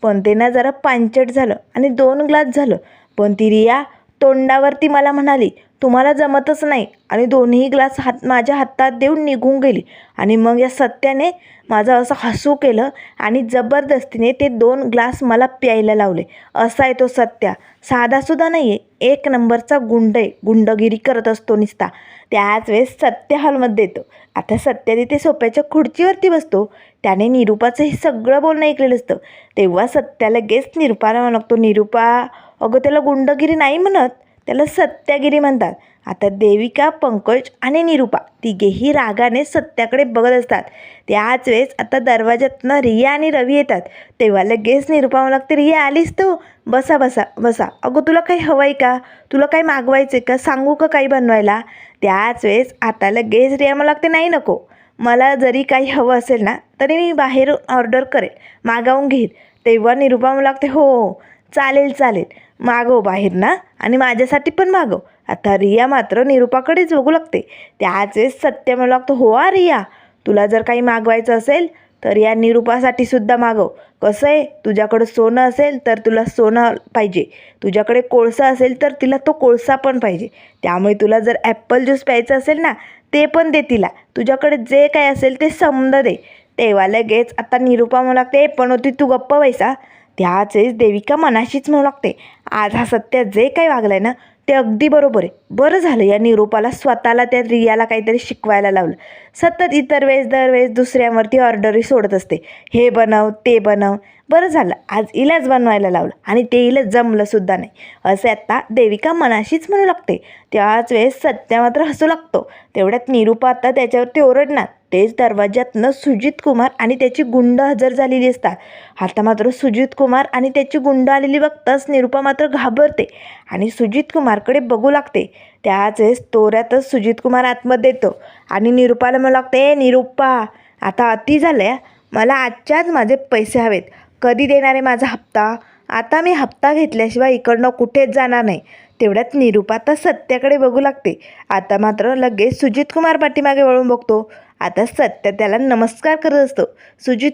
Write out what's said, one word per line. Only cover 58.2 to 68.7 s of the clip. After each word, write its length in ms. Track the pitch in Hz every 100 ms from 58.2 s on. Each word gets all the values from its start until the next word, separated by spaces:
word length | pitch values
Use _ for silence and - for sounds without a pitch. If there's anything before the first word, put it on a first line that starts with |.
| 190 - - _ 233
मागवून 420 | 233 240 262 285
घेईल." 220 | 269 208 - _ _ 240
तेव्हा 280 | 226 226
निरूपा 340 | 254 277 247 262
म्हणू 140 | 269
लागते, 260 | 277 269 277
"हो, 460 | 285 277 247 208 - - _ _ 294
चालेल, 360 | 269 277 285
चालेल, 340 | 277 262 196 - - _ -
मागव 420 | 240 240 240 247
बाहेर 300 | 196 190 202
ना 240 | 180 214 381 - -
आणि 180 | - 254
माझ्यासाठी 540 | 254 233 254 285 294
पण 180 | 320 370
मागव." 280 | 381 269 185 - _ -
आता 300 | 202 208 196
रिया 300 | 196 220 254
मात्र 360 | 269 208 226
निरूपाकडेच 680 | 262 262 247 262 262 330 330
बघू 180 | 302 262
लागते. 360 | 320 320 180 - - - -
त्याच 300 | 190 196 202 208
वेळेस 260 | 254 254
सत्य 340 | 302 262 -